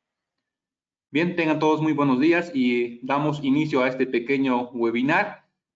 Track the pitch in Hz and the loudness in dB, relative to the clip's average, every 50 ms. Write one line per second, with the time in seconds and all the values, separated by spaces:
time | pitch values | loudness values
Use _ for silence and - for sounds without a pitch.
0 | _ _ _ _ _ _ _ _ _ _ _ _ _ _ _ _ _ _ _ _ | _ _ _ _ _ _ _ _ _ _ _ _ _ _ _ _ _ _ _ _
1 | _ _ - 147 170 180 185 170 165 156 156 147 156 156 156 151 156 156 147 139 | _ _ 0 0 0 0 0 -2 0 0 0 2 2 2 2 2 0 0 0 2
2 | 143 139 131 123 147 165 170 175 170 170 - 135 127 123 120 120 120 120 120 - | 2 2 2 2 4 4 2 2 0 -2 -2 0 0 2 2 0 -2 -4 -6 -8
3 | 131 127 135 147 151 151 147 147 135 135 135 151 156 151 147 131 127 131 131 - | -4 -2 -2 0 0 -2 -4 -2 0 0 0 0 0 0 0 0 0 0 0 -2
4 | 131 127 - 120 117 - 139 135 139 135 127 120 123 120 - 120 113 117 113 120 | -2 0 -2 -4 -2 0 -2 0 0 0 0 -2 -2 -4 -4 -2 -2 0 0 0
5 | 131 143 165 190 208 208 - - _ _ _ _ _ _ _ | 0 0 0 0 0 -2 -6 -16 _ _ _ _ _ _ _